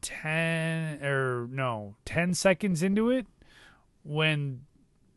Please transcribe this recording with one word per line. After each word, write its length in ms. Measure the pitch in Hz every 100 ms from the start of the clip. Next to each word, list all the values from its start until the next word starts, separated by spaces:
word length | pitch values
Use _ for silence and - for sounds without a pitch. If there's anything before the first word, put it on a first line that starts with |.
ten, 1000 | - - 156 160 165 165 160 160 160 147
or 440 | 139 139 131 123 120
no, 460 | 131 131 113 104 101 -
ten 300 | 160 175 175
seconds 480 | 196 185 208 170
into 260 | 190 196 226
it, 160 | 254 - _ - - - - _ _
when 580 | - 147 156 151 143 127 135 _ _ _ _